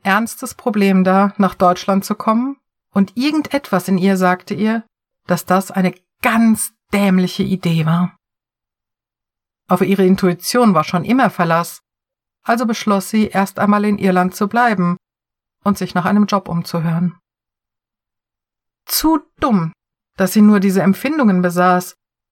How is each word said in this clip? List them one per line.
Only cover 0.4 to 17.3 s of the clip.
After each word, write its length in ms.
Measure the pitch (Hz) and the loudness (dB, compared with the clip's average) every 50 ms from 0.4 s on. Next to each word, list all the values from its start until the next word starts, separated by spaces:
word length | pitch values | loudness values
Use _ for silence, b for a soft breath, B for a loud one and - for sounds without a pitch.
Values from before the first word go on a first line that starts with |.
| 254 233 - | -14 -14 -12
Problem 480 | - - 247 214 220 196 196 190 185 185 | -8 -6 -4 0 0 2 2 4 4 4
dar, 320 | 185 190 196 202 202 - | 4 4 2 2 0 0
nach 180 | - 196 180 - | 0 -2 -2 0
Deutschland 500 | - 190 175 175 - - - 196 196 190 | 2 2 2 2 0 0 -2 -2 -2 -2
zu 100 | - 208 | -4 -6
kommen, 440 | - - 226 220 233 254 277 277 - _ _ _ _ _ _ - | -6 -2 -2 0 0 -2 -4 -8 -10 _ _ _ _ _ _ 0
und 240 | 202 196 - - | 0 0 0 -2
irgendetwas 720 | 240 262 302 302 311 294 - - 277 - - 196 180 - - | -4 -2 -2 0 -2 -2 -2 -4 -6 -4 -2 -4 -2 -2 0
in 100 | 196 175 | -2 0
ihr 180 | 185 196 196 | 2 2 0
sagte 380 | 185 185 180 180 180 - - 202 | 2 2 0 0 -2 -4 -8 -6
ihr, 300 | - 214 220 226 226 - _ _ _ _ _ _ _ _ | -4 -2 -2 -2 -4 -6 _ _ _ _ _ _ _ _
dass 180 | - 175 175 - | -4 -4 -4 -2
das 280 | - 180 190 190 - - | 0 0 0 -2 -2 -4
eine 220 | 190 185 180 180 _ _ _ _ _ - | -2 -2 -2 -2 _ _ _ _ _ -2
ganz 500 | 240 220 226 226 226 214 214 - - _ _ _ - - | 0 2 2 2 2 2 0 -4 -10 _ _ _ -4 -2
dämliche 500 | 202 202 196 185 185 180 180 - - 190 | 0 2 2 2 2 0 0 -2 -4 -4
Idee 440 | 196 190 185 - 175 165 165 156 | -4 -4 -4 -2 -2 -2 0 0
war. 300 | 160 165 170 180 185 - _ _ _ _ _ _ _ _ _ _ _ _ _ _ _ _ _ _ _ _ _ _ _ _ _ _ _ _ _ _ | 0 0 0 0 -2 -6 _ _ _ _ _ _ _ _ _ _ _ _ _ _ _ _ _ _ _ _ _ _ _ _ _ _ _ _ _ _
Auf 140 | - 185 180 | -2 0 0
ihre 260 | 190 185 196 196 190 | 2 2 2 2 4
Intuition 680 | 185 190 - 190 180 175 - - - - 247 240 214 180 | 4 4 4 2 0 0 -2 -4 -2 0 2 2 4 4
war 100 | 156 151 | 2 0
schon 200 | - - 170 143 | -2 -2 -4 -2
immer 240 | - 240 269 254 190 | 0 0 2 2 0
Verlass, 520 | - - 175 165 165 170 175 - - - _ _ _ _ _ _ _ _ _ _ _ _ - | 0 -2 -2 0 0 -2 -2 -4 -10 -20 _ _ _ _ _ _ _ _ _ _ _ _ -4
also 220 | - 233 233 254 | -4 -2 -2 -2
beschloss 440 | 220 220 - - 214 202 196 190 - | -2 -4 -4 -2 -2 -2 -2 -2 -2
sie, 160 | - 220 214 | -2 -2 0
erst 320 | - - 196 196 190 - - | 0 0 -2 -4 -4 -4 -2
einmal 260 | 208 202 208 208 208 | 0 0 0 2 0
in 140 | 208 208 208 | 0 -2 0
Irland 380 | - 196 180 180 180 185 - | 0 0 2 2 0 -2 -2
zu 100 | - 208 | -4 -4
bleiben 500 | 202 - 233 247 240 214 180 180 175 180 - _ _ _ _ _ _ _ _ _ _ _ _ - | -2 0 0 0 0 0 0 -2 -2 -2 -6 _ _ _ _ _ _ _ _ _ _ _ _ -2
und 120 | 202 196 | -2 -2
sich 180 | - 185 180 - | -2 -4 -4 -4
nach 100 | 180 170 | -2 -2
einem 220 | 185 202 208 208 | 0 2 2 0
Job 220 | 196 208 196 - - | 2 0 -4 -4 -4
umzuhören. 680 | 170 170 165 - - 170 160 170 165 165 180 175 - _ _ _ | -8 -8 -6 -6 -6 -4 -4 -2 -2 -2 -2 -4 -4 _ _ _